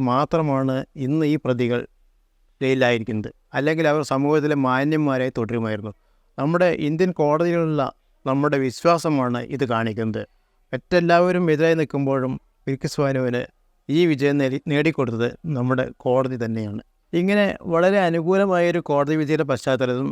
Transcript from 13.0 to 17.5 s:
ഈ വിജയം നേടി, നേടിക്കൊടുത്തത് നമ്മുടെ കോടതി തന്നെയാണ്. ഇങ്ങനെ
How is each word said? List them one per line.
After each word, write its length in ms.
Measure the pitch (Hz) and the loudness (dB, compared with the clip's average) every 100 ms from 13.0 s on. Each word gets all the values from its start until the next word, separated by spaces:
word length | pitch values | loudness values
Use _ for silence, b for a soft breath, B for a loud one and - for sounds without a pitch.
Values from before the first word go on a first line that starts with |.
| 139 135 127 123 - _ _ _ - | -2 0 -2 -4 -6 _ _ _ -2
ഈ 100 | 151 175 | 2 2
വിജയം 300 | 139 143 143 | 2 2 2
നേടി, 200 | 131 143 165 | 0 -2 -2
നേടിക്കൊടുത്തത് 600 | 143 156 143 120 113 120 - 165 | 0 0 0 -2 -2 -2 -4 -6
നമ്മുടെ 380 | 131 127 127 123 - | -2 0 0 -2 -4
കോടതി 400 | 131 127 131 127 | 0 0 0 -4
തന്നെയാണ്. 440 | 113 110 107 107 - _ _ | -4 -4 -6 -10 -14 _ _
ഇങ്ങനെ 320 | 170 185 208 196 | -2 2 2 2